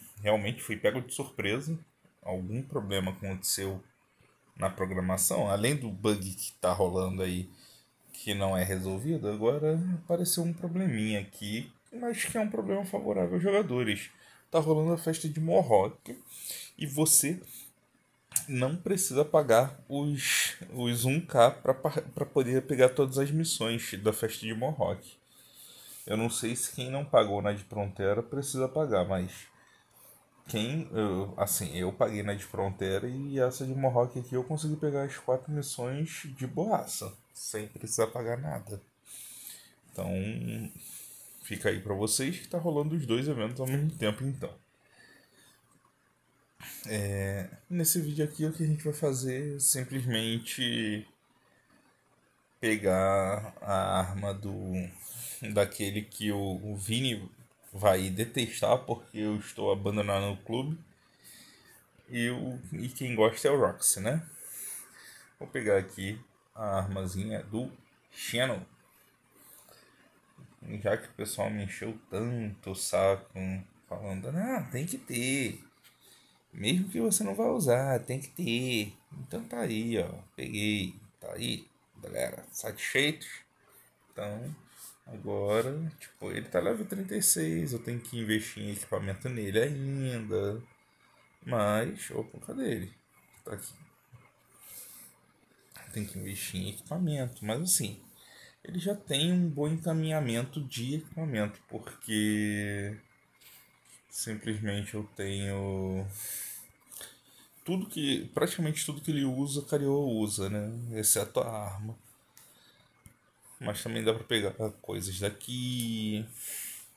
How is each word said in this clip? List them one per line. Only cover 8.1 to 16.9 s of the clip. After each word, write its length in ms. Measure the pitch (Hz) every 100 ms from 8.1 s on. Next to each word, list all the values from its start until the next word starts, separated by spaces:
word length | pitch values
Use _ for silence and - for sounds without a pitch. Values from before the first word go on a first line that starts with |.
que 220 | - -
não 220 | 101 98 95
é 80 |
resolvido, 640 | 92 95 92 95 139 160 104
agora 520 | 104 113 147 156 160 180 170
apareceu 400 | - 175 170 -
um 100 | 170
probleminha 640 | 170 175 170 190 113 107 104
aqui, 520 | 98 - 104 113 - - _
mas 340 | 233 240 226 -
que 120 | 233
é 40 |
um 80 | 208
problema 360 | 220 190 196 190
favorável 500 | 202 - 202 180 180
aos 80 |
jogadores. 680 | 185 202 180 123 117 98 - - - - _
Tá 80 | 165
rolando 340 | 156 156 160
a 40 | 170
festa 300 | 165 160 160
de 120 | 151
Morrock 760 | 160 185 143 104 101 - - - - - - - - -
e 80 |
você 560 | 147